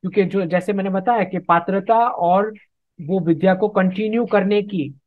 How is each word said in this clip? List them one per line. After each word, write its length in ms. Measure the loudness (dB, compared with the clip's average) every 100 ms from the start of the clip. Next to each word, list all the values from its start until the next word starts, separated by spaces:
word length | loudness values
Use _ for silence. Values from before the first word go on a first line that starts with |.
क्योंकि 220 | -2 0
जो, 220 | 0 0 -2
जैसे 280 | -2 -2
मैंने 160 | -4 -2
बताया 340 | -2 0 0
कि 160 | 0 -4
पात्रता 680 | 2 0 2 -4 2 2 2
और 460 | 0 2 2 0 -6 _ _ _ _
वो 180 | -4 -2
विद्या 360 | 0 2 2 2
को 120 | 0
कंटिन्यू 580 | 2 0 0 -2 -2 0
करने 360 | 0 2 0
की 380 | 0 -4 -6 -10